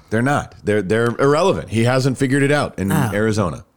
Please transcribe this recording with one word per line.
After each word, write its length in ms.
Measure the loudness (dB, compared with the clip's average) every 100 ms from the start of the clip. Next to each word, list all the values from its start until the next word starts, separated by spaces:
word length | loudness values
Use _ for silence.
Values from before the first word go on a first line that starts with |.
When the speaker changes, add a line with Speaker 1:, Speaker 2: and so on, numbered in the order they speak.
| -4
Speaker 1:
they're 120 | -2
not. 340 | 0 0 -4 -10
They're, 180 | -2 -2
they're 260 | 0 0 0 0
irrelevant. 500 | 2 2 2 0 -2
He 140 | 0
hasn't 340 | 2 2 0 0
figured 240 | 0 0
it 100 | 2
out 280 | 0 -2 -4
in 100 | -2
Speaker 2:
Ow. 200 | 0 0
Speaker 1:
Arizona. 520 | 0 0 0 -2 -4 -14